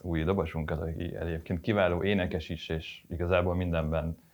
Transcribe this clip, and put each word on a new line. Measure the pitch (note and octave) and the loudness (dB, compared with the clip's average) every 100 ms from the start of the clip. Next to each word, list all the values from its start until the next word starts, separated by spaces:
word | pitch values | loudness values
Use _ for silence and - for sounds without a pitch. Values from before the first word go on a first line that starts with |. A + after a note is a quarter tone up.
új | F2+ E2 | -2 0
dobosunkat, | D#2+ G2 F2 D#2+ D#2+ E2 | 2 2 0 -2 -2 -2
aki | E2+ E2 E2 - | -2 -4 -4 -4
egyébként | E2+ D#2+ - F2+ | -4 -4 -4 -4
kiváló | A#2 G#2 F2+ F2 | 0 4 4 4
énekes | G2 G2+ F2+ F#2+ - | 2 2 2 -2 -4
is, | E2 - | -8 -4
és | E2 - - - | -4 -6 -14 -8
igazából | E2 F2 F2+ F2+ | -2 2 4 4
mindenben | F2 F2+ E2 D#2 D#2+ D#2+ E2 - | 2 0 0 0 0 -2 -6 -12